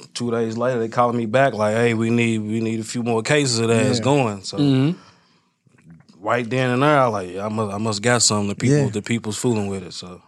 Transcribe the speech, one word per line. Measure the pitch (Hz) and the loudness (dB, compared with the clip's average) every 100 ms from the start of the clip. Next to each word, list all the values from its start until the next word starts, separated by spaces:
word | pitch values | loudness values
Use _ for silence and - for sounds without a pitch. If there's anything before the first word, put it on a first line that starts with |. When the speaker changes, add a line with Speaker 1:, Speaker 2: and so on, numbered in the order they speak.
| - | -12
Speaker 1:
Two | - 120 | -8 -4
days | 117 113 113 | -2 -2 -2
later, | 120 123 | -2 0
they | 110 | -2
called | 123 120 | 0 2
me | 120 | 2
back, | 113 123 139 | 0 2 2
like, | 107 107 | 2 0
"Hey, | 110 120 | 2 2
we | 110 113 | 2 2
need, | 117 117 113 | 2 2 0
we | 107 113 | -2 -2
need | 113 113 | -2 -4
a | |
few | 110 123 | -6 -4
more | 117 113 | -2 -2
cases | 113 151 139 113 | 2 2 2 0
of | 113 | 2
that. | 113 127 | 2 2
It's | 123 | 0
Speaker 2:
Yeah. | |
Speaker 1:
going." | 120 143 120 101 | 2 2 2 -4
So, | - - | -8 0
Speaker 3:
Mm-hmm. | 143 131 139 180 - _ _ _ _ _ _ _ - - _ - | 2 4 2 -2 -10 _ _ _ _ _ _ _ -20 -20 _ -10
Speaker 1:
right | 98 120 117 | -4 -2 -2
then | 127 127 | 0 0
and | 123 | 2
there, | 143 147 | 4 4
I | 127 | 4
like, | 104 90 90 | 0 -6 -6
I | 107 | -4
must, | 107 107 | -2 -4
I | 101 | -2
must | 113 101 | -4 -2
got | 120 123 | 2 2
something. | - 107 101 | 2 0 -2
The | |
people, | 101 123 147 | -2 2 2
Speaker 2:
Yeah. | 131 | 2
Speaker 1:
the | 107 | -2
people's | - 117 110 104 | -4 -6 -4 -4
fooling | 127 110 101 | 0 0 -2
with | 98 | -6
it. | 87 | -10
So, | - 90 90 | -14 -14 -18